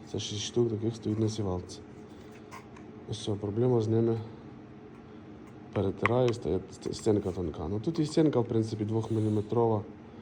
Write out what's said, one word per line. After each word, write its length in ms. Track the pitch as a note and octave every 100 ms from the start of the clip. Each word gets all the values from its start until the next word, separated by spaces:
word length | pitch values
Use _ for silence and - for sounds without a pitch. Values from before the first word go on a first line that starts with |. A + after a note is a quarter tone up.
| -
Це 80 | F#2+
шість 220 | - G#2
штук 280 | - - A#2
таких 260 | G#2+ G#2+ A2+
стоїть 240 | - G#2+
на 100 | A2
сівалці. 500 | G#2+ G2+ F2+ F2+ - - - - - - - - - - - - - -
Ось 120 | A2
ця 120 | - G2+
проблема 460 | G#2 G2+ B2+ A#2+
з 60 | A2
ними. 300 | A2+ A#2 A2+ - - - - - - - - - - - - - - -
Перетирає, 600 | - F#3+ F2+ A#2 B2 B2
стає 240 | A2 - F#2
ст-, 360 | - - -
стінка 380 | - - G#2 F#2+
тонка. 360 | F2 E2+ D2+ D#2
Ну, 100 | G#2
тут 200 | C#3 E3
і 60 | D3+
стінка, 340 | E3 D#3 B2+
в 60 | A2
принципі, 400 | A2+ A2 A2 G#2+
двохміліметрова. 960 | A2 A2 A2 G#2+ G#2+ G#2 A2+ A#2 G#2+ G2+ - - -